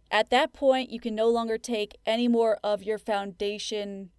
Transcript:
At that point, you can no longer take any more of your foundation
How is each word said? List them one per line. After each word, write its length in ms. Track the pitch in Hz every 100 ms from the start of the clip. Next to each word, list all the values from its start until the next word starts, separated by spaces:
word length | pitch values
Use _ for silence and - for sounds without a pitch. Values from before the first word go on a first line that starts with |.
| -
At 200 | 208 220
that 220 | 247 302
point, 380 | - 277 262 254
you 100 | 226
can 140 | 240
no 140 | 214 226
longer 300 | 233 226 226
take 400 | - 226 208 - -
any 220 | 226 240
more 300 | 233 226 214
of 200 | 208 208
your 140 | 196 214
foundation 1120 | - 202 202 185 208 208 - 214 202 196 196